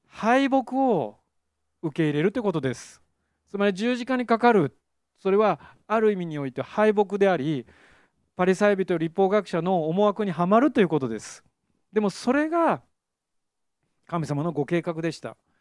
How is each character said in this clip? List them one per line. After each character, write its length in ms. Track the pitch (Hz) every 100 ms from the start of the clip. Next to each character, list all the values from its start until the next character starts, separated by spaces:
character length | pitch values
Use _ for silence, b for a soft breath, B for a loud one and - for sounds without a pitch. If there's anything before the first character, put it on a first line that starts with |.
| _
敗 420 | - 220 262 277
北 280 | 269 233 254
を 420 | 269 175 107 - _ _ _ _ _ _
受 120 | 160
け 100 | 170 156
入 20 |
れ 100 | 147
る 80 | 185
と 80 | 247
い 20 |
う 20 |
こ 80 | 202
と 80 | 165
で 140 | 131
す。 260 | 117 - - _ _ _ _ _
つ 80 | 202
ま 100 | 202
り 80 |
十 220 | 185 240 247
字 100 | 247
架 100 | 254
に 100 | 240
か 120 | 220
か 140 | 240
る、 240 | 214 139 _ _ _ _ _
そ 120 | 190
れ 60 | 196
は 220 | 208 151 B B -
あ 120 | 220
る 140 | 214
意 40 | 190
味 100 | 170
に 120 | 147
お 80 | 139
い 60 |
て 100 | 135
敗 320 | - - 214
北 240 | 208 196 196
で 100 | 196
あ 80 | 165
り、 300 | 147 139 - b b b b b _ -
パ 80 |
リ 100 | 180
サ 160 | 185 208
イ 60 | 190
人、 200 | 185 170
律 160 | 160
法 140 | 196 190
学 200 | 208 -
者 120 | 170
の 260 | 180 185 156
思 160 | 185
惑 200 | 208 202
に 60 | 202
は 160 | 156 175
ま 140 | 220
る 100 | 294
と 100 | 247
い 40 |
う 40 | 180
こ 120 | 151
と 80 | 123
で 100 | 110
す。 240 | - - _ _ _ _ _
で 80 | 214
も 100 | 202
そ 220 | - 240
れ 160 | 285 311
が 340 | 339 311 147 _ _ _ _ _ _ _ _ _ _ _ _ -
神 200 | 170 143
様 180 | 143
の 80 | 170
ご 140 | 147 135
計 160 | 170
画 120 | 175 160
で 80 | 160
し 80 | -
た。 160 | 113 - _ _